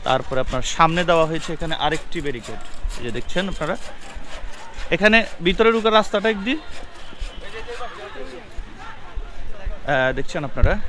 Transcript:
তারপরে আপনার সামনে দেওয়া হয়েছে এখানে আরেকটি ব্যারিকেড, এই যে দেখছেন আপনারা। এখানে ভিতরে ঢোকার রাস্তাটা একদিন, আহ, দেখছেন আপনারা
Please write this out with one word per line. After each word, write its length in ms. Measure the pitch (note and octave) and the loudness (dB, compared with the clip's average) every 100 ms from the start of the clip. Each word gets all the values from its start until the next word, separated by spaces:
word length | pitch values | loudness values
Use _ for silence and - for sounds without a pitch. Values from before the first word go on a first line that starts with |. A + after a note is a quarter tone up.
তারপরে 360 | B2 C3 - C3 | 2 2 2 0
আপনার 220 | C3 B2+ | 2 0
সামনে 420 | - - E3 E3+ | 0 4 4 6
দেওয়া 220 | F3 E3+ D#3 | 4 4 4
হয়েছে 280 | D#3+ - | 0 -2
এখানে 220 | D#3+ E3+ D#3+ | -4 -2 0
আরেকটি 460 | D3 D#3 - F3 | 0 0 -2 -2
ব্যারিকেড, 340 | D3 B2+ G#2 A2 - - - - | -2 -4 -6 -6 -2 -2 -2 -2
এই 40 | |
যে 80 | A#2+ | -2
দেখছেন 380 | A#2+ - F3 G3 | -2 0 0 0
আপনারা। 280 | E3+ D3+ F#3 - - - - - - - - - - - | -2 -2 -2 -4 -6 -8 -6 -6 -4 -6 -6 -8 -6 0
এখানে 340 | - G#3 A3 G#3+ - | 4 6 6 2 -2
ভিতরে 300 | E3+ G3 A3+ | 0 4 4
ঢোকার 220 | A3+ A3 | 4 4
রাস্তাটা 360 | A3 G#3+ G#3 G#3+ | 4 4 0 0
একদিন, 300 | G#3+ G3 D#4 - - - - - - - - - A3+ A4 A#3+ - - G4 - - - - - - - - - - - - - - - - - - | 0 -2 -4 -4 -6 -8 -10 -10 -8 -8 -8 -8 -8 -8 -6 -8 -8 -12 -8 -10 -10 -10 -10 -10 -12 -12 -10 -8 -8 -6 -4 0 0 0 -2 0
আহ, 260 | C#3 C3 | 2 2
দেখছেন 300 | C3 C3+ F3 | 2 -2 -2
আপনারা 340 | C#3+ - B2 D#3+ | -4 4 6 6